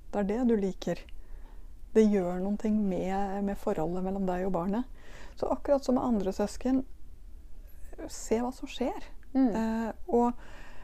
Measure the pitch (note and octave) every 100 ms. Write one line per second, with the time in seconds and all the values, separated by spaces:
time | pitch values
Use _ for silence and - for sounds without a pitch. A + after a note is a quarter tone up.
0 | - G3+ G3 A3 B3 A3+ G3 F#3+ - F3
1 | - - - - - - - - - A3
2 | G#3 G3+ F3 F3+ G3 G#3 A3 G#3+ G3 F3
3 | F3+ G3 G3+ G3 G3+ G#3 A3 G3 D#3+ F#3
4 | F#3 G3 F#3 F3+ F#3+ F3+ F3+ G#3+ B3+ -
5 | - - - - - C4 - C#4 C4+ B3+
6 | B3 G#3+ F#3+ G#3 G3+ - B3+ C4 - -
7 | - - - - - - - - - -
8 | D#4 - - A3+ B3 C4+ D4 - C4 G#4+
9 | - - - C4 C4 G#3+ A3+ A3 A3 -
10 | - A#3+ A#3+ A#3+ - - - -